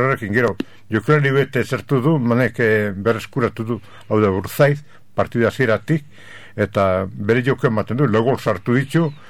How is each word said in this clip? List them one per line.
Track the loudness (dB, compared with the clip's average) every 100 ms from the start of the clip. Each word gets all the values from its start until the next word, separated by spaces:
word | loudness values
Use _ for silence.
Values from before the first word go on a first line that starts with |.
| 2
horrekin | 0 -2
gero, | 0 0 -2 -8 -16 -4
jokoari | -2 2 2 4
bete | 2 0 -2
zertu | -4 -4 -2 0
du, | 2 0
manek, | 2 2 0 0
eh, | 2 2 0 -2
berreskuratu | -2 -2 -4 -4 -2 -2 -6
du, | -8 -10 -20 -2
hau | 2
da, | 2
Urzaiz, | 0 -4 2 2 2 -6 -20 -8
partida | -4 -2 0 0
hasieratik, | 0 0 0 0 -2 -4 -16 -20 -20 -12 -4
eta | -2 2 2 2 -2
bere | -4 0 0
joko | 0 0 0
ematen | 0 -2 0
du, | 2
lau | 2
gol | 2 0
sartu | -2 -2 0 0
ditu, | 0 0 0 -4 -16